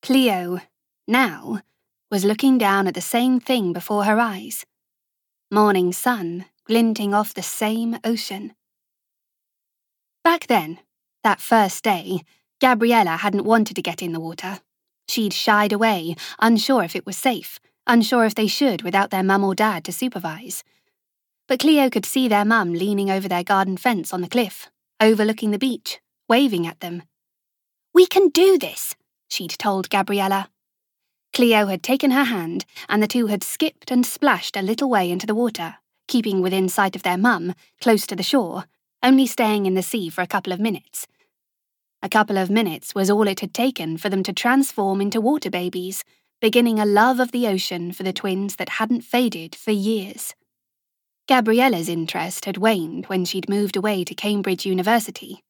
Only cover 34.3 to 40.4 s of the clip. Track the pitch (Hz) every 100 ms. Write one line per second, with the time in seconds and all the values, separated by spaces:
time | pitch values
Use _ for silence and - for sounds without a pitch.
34.3 | 196 - 208 190 233 277 226 180 175 214
35.3 | 214 240 214 165 - _ _ _ 240 220
36.3 | 190 185 190 190 - 196 190 185 180 220
37.3 | 202 170 180 _ _ 247 214 - 190 196
38.3 | 277 185 185 - _ _ _ 247 269 254
39.3 | - 220 208 196 185 180 233 175 165 180
40.3 | 202